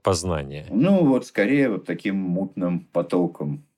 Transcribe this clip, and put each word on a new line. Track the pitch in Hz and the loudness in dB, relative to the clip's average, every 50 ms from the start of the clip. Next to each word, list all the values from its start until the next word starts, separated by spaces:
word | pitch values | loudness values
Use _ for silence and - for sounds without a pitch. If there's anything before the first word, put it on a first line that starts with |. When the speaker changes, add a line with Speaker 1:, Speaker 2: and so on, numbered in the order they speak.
| - | 0
Speaker 1:
познания. | 101 95 82 82 92 85 76 69 67 73 76 76 - | 0 0 0 0 -2 -2 -2 -4 -6 -10 -12 -12 -4
Speaker 2:
Ну, | 95 107 143 190 202 185 170 | 0 2 4 4 4 4 6
вот | 139 131 120 - | 4 4 2 0
скорее | - - - 101 110 139 147 143 123 | -4 -2 0 2 2 4 2 2 2
вот | 101 90 - | 0 -4 -4
таким | - 87 85 - 104 98 98 | -6 -8 -6 -4 -4 -4 -2
мутным | 95 90 87 92 98 95 - 98 90 90 87 85 - _ | -2 -2 -2 -2 -2 -4 -6 -4 -4 -2 -2 -4 -6 _
потоком | - 85 85 - - 90 87 85 - - 76 73 73 73 - _ _ | -4 -4 -2 0 0 0 0 0 -2 -6 -6 -6 -6 -8 -10 _ _